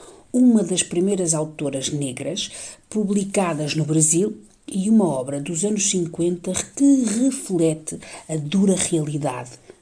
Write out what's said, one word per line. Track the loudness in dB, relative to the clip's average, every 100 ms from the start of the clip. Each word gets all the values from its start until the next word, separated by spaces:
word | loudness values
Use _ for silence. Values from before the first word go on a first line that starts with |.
| -20 -20 -4
uma | 4 6 6
das | 2 -2
primeiras | -2 0 2 0 0
autoras | 0 -2 -4 -4 -4 -4
negras | -4 -4 -6 -6 -6 -8 -12 -18 -20 _
publicadas | -4 0 0 0 -2 -2 -2 -2
no | -2 0
Brasil | 2 4 2 0 -4 -16 _ -8
e | -4 4
uma | 4 4
obra | 0 -4 -6
dos | -4 -2
anos | -2 0 0
cinquenta | 0 -2 0 -2 -2 -4 -4 -4 2
que | 4 4 2
reflete | 0 0 -2 -4 0 0 0 -6 -12 -14 -18 -8
a | -6
dura | -2 2 4 2
realidade | 0 -2 -2 -2 -4 -6 -10 -16 -20 -20